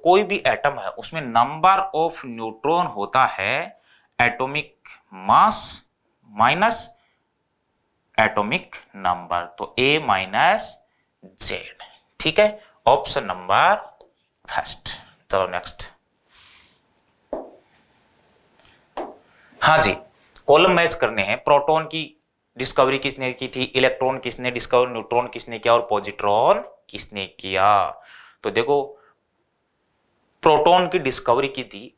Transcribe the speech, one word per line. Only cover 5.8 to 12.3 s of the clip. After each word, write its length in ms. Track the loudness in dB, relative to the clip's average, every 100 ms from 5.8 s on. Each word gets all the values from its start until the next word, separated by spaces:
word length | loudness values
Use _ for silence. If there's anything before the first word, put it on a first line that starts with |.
| -12 _ _ _ _
माइनस 580 | 0 2 4 0 0 -8 _ _ _ _ _ _ _ _ _ _ _ _ 0
एटॉमिक 580 | 0 0 -2 -4 -8 -20 -20 -6
नंबर, 500 | -4 -4 -4 -6 -6 -12
तो 180 | -8 -2
A 220 | 0 2 0
माइनस 720 | -2 0 0 2 0 -4 -12 _ _ _ _
जेड। 600 | -20 -8 -6 -6 -10 -20 -20 _ _ -6
ठीक 200 | -2